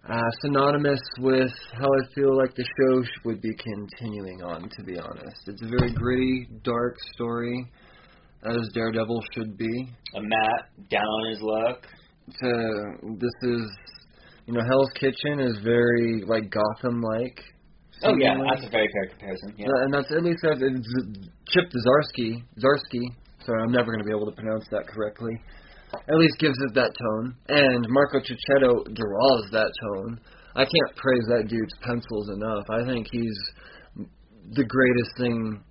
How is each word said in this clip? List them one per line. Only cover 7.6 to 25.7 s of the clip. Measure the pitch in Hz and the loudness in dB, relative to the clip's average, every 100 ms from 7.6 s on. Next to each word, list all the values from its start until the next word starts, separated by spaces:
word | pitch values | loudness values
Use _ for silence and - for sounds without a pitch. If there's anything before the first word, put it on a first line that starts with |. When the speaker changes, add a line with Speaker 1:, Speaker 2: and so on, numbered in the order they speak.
| 123 - - - - _ _ _ 107 | -8 -18 -20 -20 -20 _ _ _ -4
Speaker 1:
as | 117 110 | -2 -2
Daredevil | 117 113 110 110 117 110 | -2 -2 -2 -2 -2 -4
should | - 110 101 | -8 -8 -6
be. | 113 120 127 120 - - | -4 -4 -6 -12 -14 -10
Speaker 2:
A | |
Matt | 104 110 110 120 - - 98 | -2 2 2 0 -4 -20 -2
down | 123 | -2
on | 107 110 113 | 0 -2 -4
his | 107 | -4
luck. | 110 110 117 123 - - _ _ - - | -2 0 0 -2 -14 -20 _ _ -20 -6
Speaker 1:
So, | 127 120 113 104 104 - 104 107 | -2 0 0 -4 -6 -10 -12 -4
this | 120 - 127 | -4 -2 -2
is, | 120 110 98 - - _ _ - - - | 0 -4 -12 -20 -20 _ _ -20 -20 -6
you | |
know, | 120 123 | -2 4
Hell's | 131 135 - | 4 4 2
Kitchen | 135 127 147 147 | -2 0 -4 0
is | 127 107 | 0 0
very, | 107 120 120 120 117 113 98 | 4 6 6 4 2 0 0
like, | 110 104 | 0 0
Gotham-like. | 107 107 110 127 120 113 110 127 - - _ _ - _ - | 0 0 0 -2 -2 -2 -2 -4 -8 -20 _ _ -20 _ 0
Speaker 2:
Oh, | 208 - | 2 6
yeah, | - | 4
Speaker 1:
seemingly. | - 135 | 4 0
Speaker 2:
that's | - 104 | -2 0
a | |
very | 113 107 | 0 0
fair | 104 95 - | 0 -6 -10
comparison, | 98 92 98 104 | -10 -10 -10 -8
yeah. | 104 | 0
Speaker 1:
Uh, | 135 135 | 2 2
and | |
that's, | 143 - | 0 0
at | 151 | 0
least | 170 170 | 2 2
that's, | 160 139 | 0 2
it's | 135 127 113 127 185 - - - - | 0 0 -2 -4 -4 -10 -18 -20 0
Chip | 180 175 | 2 2
Zdarsky, | 123 113 143 147 - 113 117 120 - | 0 4 4 2 -4 -4 -4 -10 0
Zdarsky, | 131 143 - 123 123 120 - - | 2 2 0 -6 -6 -10 -20 -16
sorry, | - 113 | -4 -2
I'm | 113 | 2
never | 123 117 | 2 2
gonna | 113 | -2
be | 104 107 | -2 -2
able | 107 | -4
to | - | -6
pronounce | 110 110 107 | -4 -4 -4
that | 107 - | -6 -6
correctly, | 110 107 - 117 113 - - - | -6 -6 -6 -8 -8 -12 -20 -20